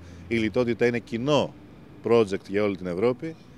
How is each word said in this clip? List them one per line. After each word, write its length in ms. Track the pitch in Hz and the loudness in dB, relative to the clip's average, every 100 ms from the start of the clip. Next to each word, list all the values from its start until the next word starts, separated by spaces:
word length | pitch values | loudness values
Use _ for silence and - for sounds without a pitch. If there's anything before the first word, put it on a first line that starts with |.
| - - - | -8 -16 -4
η 80 | 117 | -2
λιτότητα 500 | 110 123 120 113 120 | 0 0 0 2 2
είναι 140 | 120 | 0
κοινό 540 | - 113 131 143 87 - - - - - | -4 -4 2 2 2 -4 -20 -20 -20 -6
project 440 | 107 117 104 95 - | 2 4 4 0 -4
για 140 | 98 | -2
όλη 140 | 104 95 | -2 -2
την 100 | 90 | -4
Ευρώπη, 480 | 87 117 127 160 160 - | -2 0 -2 -6 -12 -20